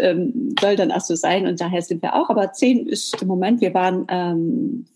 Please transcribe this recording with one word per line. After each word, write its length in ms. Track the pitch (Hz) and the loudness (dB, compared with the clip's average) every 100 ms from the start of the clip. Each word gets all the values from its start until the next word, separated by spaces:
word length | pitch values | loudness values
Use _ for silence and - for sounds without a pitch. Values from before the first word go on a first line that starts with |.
ähm, 520 | 185 170 175 - - - | 2 2 0 -2 -4 0
soll 160 | 202 202 | 2 2
dann 160 | 180 | 2
auch 100 | 185 | 0
so 120 | - 165 | -2 -2
sein. 300 | 151 190 180 | 0 0 0
Und 120 | 170 | -2
daher 200 | 170 180 | -2 -2
sind 200 | 170 165 | -2 -4
wir 140 | - - | -2 0
auch. 140 | 339 | 2
Aber 220 | 220 196 | 2 0
zehn 340 | - 254 240 - | 2 2 4 0
ist 340 | - - - | -6 -6 -4
im 60 | 185 | -2
Moment, 320 | 180 185 233 | 0 2 2
wir 120 | 185 | 2
waren, 320 | 185 185 185 - | 2 0 0 -2
ähm, 760 | 180 175 165 165 - - - - | -4 -2 0 0 -2 -2 -6 -10